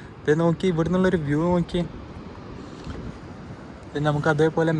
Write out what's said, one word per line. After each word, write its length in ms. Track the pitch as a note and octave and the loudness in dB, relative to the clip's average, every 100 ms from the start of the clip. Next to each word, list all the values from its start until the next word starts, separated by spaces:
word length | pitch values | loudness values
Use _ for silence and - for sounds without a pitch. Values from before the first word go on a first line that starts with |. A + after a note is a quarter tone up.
| - - | -16 -4
ഇത് 100 | - D#3 | 2 4
നോക്കി, 240 | E3+ D#3+ F#3+ | 4 4 2
ഇവിടെ 160 | E3 D#3+ | 2 2
നിന്നുള്ളൊരു 300 | F3+ F#3 F3+ C#3+ | 4 4 2 2
വ്യൂ 140 | D3 E3+ | 2 4
നോക്കി. 300 | F3 E3+ F3+ E3 - - - - - - - - - - - - - - - - - - - - | 2 2 -2 -4 -6 -14 -14 -14 -14 -14 -14 -14 -14 -12 -10 -10 -12 -14 -16 -16 -16 -16 -16 -10
പിന്നെ 140 | D3 D3+ | -2 0
നമുക്ക് 200 | D3 D#3+ | 2 2
അതേപോലെ 380 | D3 D#3 E3 E3 | 4 4 4 2